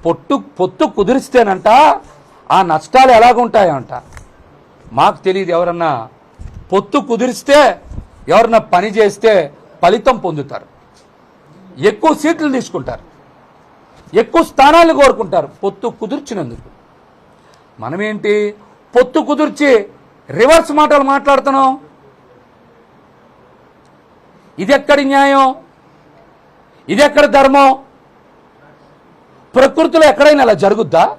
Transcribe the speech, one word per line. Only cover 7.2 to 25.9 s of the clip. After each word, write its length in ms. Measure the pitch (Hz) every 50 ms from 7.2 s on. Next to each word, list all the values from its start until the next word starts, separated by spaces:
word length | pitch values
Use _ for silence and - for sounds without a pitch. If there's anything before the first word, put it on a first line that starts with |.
| 240 254 226 - - - 277 302 285 226 180 - - - - - - _ _ - - -
ఎవరన్నా 300 | 160 208 233 226 226 220 - - -
పని 160 | 180 190 220 190 226
చేస్తే 340 | 214 202 202 - - 226 214 185 156 143 - - - _ - _
ఫలితం 340 | - 175 208 233 - - - 175 151
పొందుతారు, 420 | 175 165 151 135 139 123 98 - _ _ _ _ _ _ _ _ _ _ _ _ _ _ _ _ _ _ - - - - 123 143 208
ఎక్కువ 200 | 220 - - 320 302 -
సీట్లు 280 | - 311 339 330 311 294 262
తీసుకుంటారు, 480 | 254 226 - - 170 127 131 120 - - _ _ _ _ _ _ _ _ _ _ _ _ _ _ _ _ _ _ _ _ - - 202
ఎక్కువ 220 | 240 - - 339 320 320
స్థానాలు 420 | - - 269 285 311 339 339 330 320 277
కోరుకుంటారు 500 | 277 262 - 196 226 170 170 175 147 151 - _
పొత్తు 240 | - 196 196 - - 233 - _
కుదిర్చినందుకు. 680 | 220 202 240 302 294 - 233 196 - 120 117 - - - _ _ _ _ _ _ _ _ _ _ _ _ _ _ _ _ _ _ _ _ _ -
మనమేంటి 520 | 110 120 151 185 208 214 214 196 208 208 208 208 208 208 208 - - _ _ _ _ _ -
పొత్తు 240 | 240 247 247 - 320 - 233
కుదిర్చి 420 | 294 - 302 302 294 - 294 285 254 214 202 - _ _ _ _ _ _ _ -
రివర్స్ 440 | 127 165 226 269 320 330 311 - 285 302
మాటలు 240 | 302 294 302 285 277 269
మాట్లాడుతున్నాం? 600 | 277 277 277 277 277 262 262 277 269 269 269 262 269 285 - - _ _ _ _ _ _ _ _ _ _ _ _ _ _ _ _ _ _ _ _ _ _ _ _ _ _ _ _ _ _ _ _ _ _ _ _ _ _ _ _ _ _ _ _ _ _ _ _ _ _ _ _ _ -
ఇదెక్కడి 460 | 185 190 277 277 269 - 294 285 277 269
న్యాయం, 360 | 277 277 277 277 277 269 269 262 269 - - _ _ _ _ _